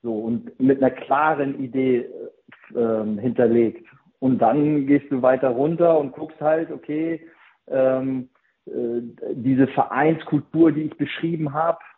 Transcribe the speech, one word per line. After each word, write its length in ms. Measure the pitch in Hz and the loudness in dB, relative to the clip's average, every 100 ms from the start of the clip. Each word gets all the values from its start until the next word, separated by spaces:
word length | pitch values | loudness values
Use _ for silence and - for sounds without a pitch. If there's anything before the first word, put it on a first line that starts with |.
So, 100 | 120 | -6
und 460 | 110 113 117 - - | -6 -4 -6 -8 0
mit 200 | 131 139 | 2 4
einer 120 | 135 | 2
klaren 640 | - - 139 151 147 139 139 | 0 -2 0 2 0 -2 -4
Idee, 480 | 131 131 131 123 123 - - _ _ - _ | -6 -2 0 0 -2 -12 -16 _ _ -20 _
äh, 40 | - | -4
ähm, 400 | 113 110 110 104 | 0 0 -2 -4
hinterlegt. 680 | 110 110 120 117 113 - - _ _ _ | -4 2 4 4 2 -2 -20 _ _ _
Und 180 | 131 120 | 0 2
dann 480 | 113 143 147 151 135 | 2 2 2 0 2
gehst 240 | 143 - | 2 2
du 120 | 135 | 0
weiter 260 | 127 131 131 | 2 4 2
runter 500 | 120 147 165 170 160 | 0 -2 2 4 4
und 140 | 143 | 0
guckst 280 | 139 156 - | -8 -14 -4
halt, 300 | 151 160 165 | -2 0 -2
okay, 560 | 143 - 151 160 160 - _ _ _ - | -10 -8 -4 -4 -6 -12 _ _ _ -6
ähm, 640 | 139 131 131 131 131 123 _ _ _ - | 0 2 0 -2 -6 -8 _ _ _ -12
äh, 340 | 123 120 117 120 - - | -6 -4 -6 -8 -12 -10
diese 320 | - 120 127 135 | -4 0 2 2
Vereinskultur, 1040 | - - 117 151 - - 147 - 160 165 | 2 -2 2 0 0 -2 -4 -2 4 4
die 120 | 147 | 4
ich 140 | 156 - | -6 -6
beschrieben 560 | 143 - 165 165 151 | -8 -4 -4 -4 -4
habe 280 | 143 165 - - | -2 -2 -4 -8